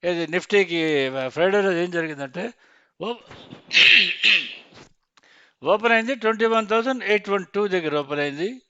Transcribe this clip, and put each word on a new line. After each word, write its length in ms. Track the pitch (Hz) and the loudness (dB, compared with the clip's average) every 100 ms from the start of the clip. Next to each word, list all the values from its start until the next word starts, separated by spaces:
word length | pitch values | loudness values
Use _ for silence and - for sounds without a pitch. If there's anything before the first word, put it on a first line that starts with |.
ఏది 220 | 175 175 160 | -2 -4 -2
Nifty-కి 840 | 175 - 202 185 170 160 151 135 135 131 | -4 0 2 2 0 0 2 0 -2 -6
ఫ్రైడే 320 | 139 175 202 | 0 2 2
రోజు 160 | 196 175 | 2 0
ఏం 140 | 175 | -2
జరిగిందంటే, 600 | 175 160 147 139 175 220 - _ _ _ _ | -2 -4 -6 -10 -8 -10 -10 _ _ _ _
ఓ-, 140 | 185 | -8
<clears throat> 40 | 240 - - - - - - - - - - - - - - - - - _ _ _ _ _ _ _ | -8 -14 -20 -20 -20 -4 4 6 6 4 0 2 2 0 -12 -20 -20 -20 _ _ _ _ _ _ _
ఓపెన్ 280 | 139 208 233 | 0 2 4
అయింది 220 | 226 226 | 2 0
ట్వంటీ 300 | 262 220 220 | -2 -2 0
వన్ 220 | 226 226 214 | 0 0 0
థౌసండ్ 380 | 220 233 262 | 0 0 -4
ఎయిట్ 240 | 190 214 202 | 0 0 0
వన్ 160 | 196 180 | -4 -4
టూ 140 | 202 208 | -4 -2
దగ్గర 280 | 185 156 147 | 0 -2 -4
ఓపెన్ 240 | 139 147 | -4 -4
అయింది. 400 | 147 143 185 254 _ | -4 -4 -6 -8 _